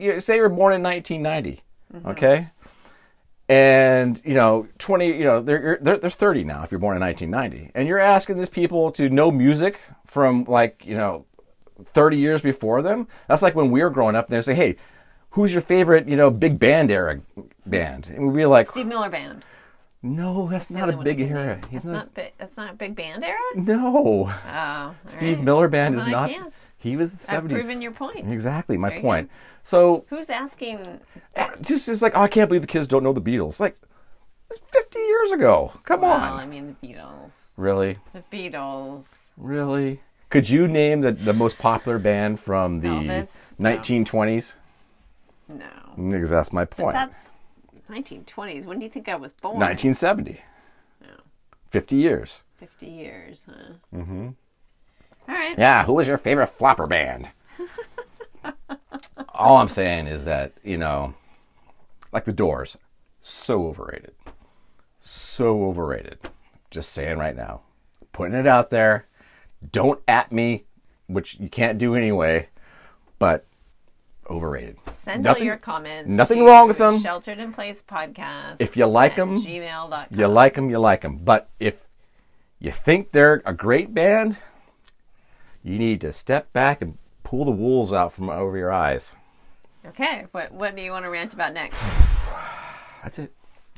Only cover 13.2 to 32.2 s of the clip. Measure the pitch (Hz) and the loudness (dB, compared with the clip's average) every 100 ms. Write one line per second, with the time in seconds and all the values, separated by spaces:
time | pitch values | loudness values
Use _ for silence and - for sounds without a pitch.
13.2 | - 147 185 156 135 127 170 131 110 110 | 0 2 4 2 2 4 2 2 2 2
14.2 | - 117 117 131 135 - - - _ _ | 0 -2 0 2 2 0 -10 -20 _ _
15.2 | _ 202 208 175 - 180 170 160 143 143 | _ 0 2 0 2 2 6 4 4 4
16.2 | 143 110 160 139 120 160 139 98 82 71 | 4 6 2 4 4 4 4 2 0 -4
17.2 | - - - _ 98 92 78 67 - 80 | -10 -20 -20 _ -6 -4 -4 -8 -14 -4
18.2 | 139 147 151 127 - 262 226 233 202 165 | -2 2 6 6 6 -2 -6 -4 -6 -8
19.2 | 139 208 - - _ _ _ _ 127 156 | -12 -16 -20 -20 _ _ _ _ -8 -6
20.2 | 185 185 175 185 - 175 185 139 139 139 | -4 -4 -4 -6 -8 -4 -4 -2 -2 -2
21.2 | 135 147 135 98 107 127 170 170 - - | -4 -4 -6 -8 -10 -12 -10 -10 -12 -16
22.2 | - - 185 - 208 190 202 208 160 185 | -16 -18 -20 -16 -16 -14 -14 -12 -12 -10
23.2 | 339 392 392 185 190 226 254 277 254 110 | -10 -8 -6 -4 -2 0 0 2 2 2
24.2 | 95 98 - 151 147 147 143 175 - - | -2 -6 -12 -10 -8 -8 -12 -16 -20 -6
25.2 | 165 151 135 147 170 147 143 123 120 120 | -4 0 2 4 4 2 0 -2 -2 -2
26.2 | 151 339 349 - - _ 117 143 170 185 | -4 -8 -14 -20 -20 _ -8 -4 -6 -6
27.2 | - 196 160 226 240 247 233 220 277 440 | -8 -8 -4 -6 -6 -10 -12 -12 -14 -10
28.2 | - 117 120 151 - 95 98 - - 82 | -8 -6 -6 -6 -4 -4 -4 -2 -2 -2
29.2 | - - - - - 180 175 170 - 302 | -4 -16 -20 -20 2 6 6 4 -2 -12
30.2 | 320 240 277 - 233 208 180 - - - | -8 -10 -10 -12 -14 -14 -16 -20 -20 -20
31.2 | - - - - 165 285 - 214 220 190 | -14 -8 -6 -6 -4 -2 -2 0 2 4